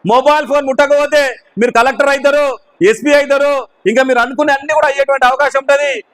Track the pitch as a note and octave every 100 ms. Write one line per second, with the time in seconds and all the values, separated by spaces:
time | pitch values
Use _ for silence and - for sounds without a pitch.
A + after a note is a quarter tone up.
0 | F3 A#3+ C#4 D4+ C4 C#4+ C4+ C4 C#4+ C#4+
1 | C#4+ D4 C4+ A3+ _ - A#3+ A#3 C4 B3+
2 | C#4 C#4 C#4+ D4 C#4+ A#3+ _ _ F#3+ A3
3 | D4 C#4+ C#4 C#4 C#4+ C#4 A3+ _ F#3+ A#3
4 | C4 B3 B3 C4 D4+ C#4 D4 D#4 D4+ C#4
5 | C#4 C4+ B3+ C4 C#4+ C4+ C4+ C#4 C#4+ A#3+
6 | -